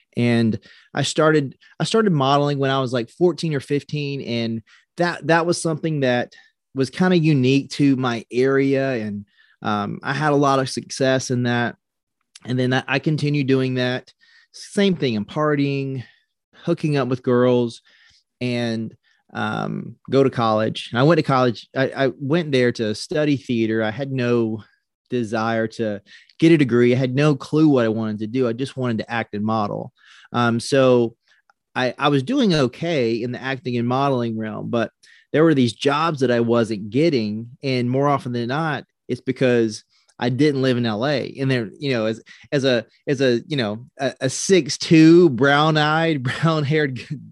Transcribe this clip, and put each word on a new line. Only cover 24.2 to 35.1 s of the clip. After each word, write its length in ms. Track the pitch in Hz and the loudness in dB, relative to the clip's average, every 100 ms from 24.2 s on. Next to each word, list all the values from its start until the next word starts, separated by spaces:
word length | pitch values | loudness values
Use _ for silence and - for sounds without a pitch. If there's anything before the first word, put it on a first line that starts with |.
| 120 120 113 110 - _ _ _ - | 0 2 0 -4 -12 _ _ _ -8
desire 560 | 123 107 110 113 113 110 | -6 -4 -2 -2 -2 -2
to 340 | - 110 101 - - _ - | -4 -6 -8 -14 -20 _ 2
get 140 | 165 | 4
a 60 | 160 | 4
degree. 360 | 131 120 120 | 4 4 4
I 40 | 123 | 2
had 160 | 131 | 0
no 200 | 131 151 | 2 2
clue 340 | 135 - 151 156 | 0 0 2 4
what 160 | 131 | 4
I 40 | 113 | 2
wanted 320 | 110 110 104 | 0 -4 -6
to 60 | 107 | -4
do. 180 | 131 120 | -2 -2
I 60 | |
just 240 | 117 135 131 | -2 -8 -6
wanted 220 | 123 110 | -4 -4
to 120 | - | -4
act 240 | 117 110 | -6 -6
and 100 | 104 | -6
model. 480 | 107 110 104 104 - _ _ - - | -2 -2 -2 -6 -12 _ _ -20 -6
Um, 280 | 120 120 117 | 0 0 0
so 560 | - 135 131 123 117 - _ _ _ _ _ | 0 2 4 4 2 -4 _ _ _ _ _
I, 200 | 123 127 - | -4 -4 -2
I 100 | 143 | 0
was 140 | 143 | 2
doing 320 | 131 277 220 | 0 0 2
okay 600 | 156 123 - 170 156 117 | 2 0 -2 -4 -2 0
in 180 | 113 123 | -2 -6
the 100 | 120 | -8
acting 360 | 131 131 127 120 | -8 -8 -6 -4
and 100 | 117 | -2
modeling 500 | 127 139 127 117 110 | 0 0 0 -4 -6
realm, 300 | 110 104 110 | -8 -8 -4
but 220 | 117 113 _ _ | -2 -2 _ _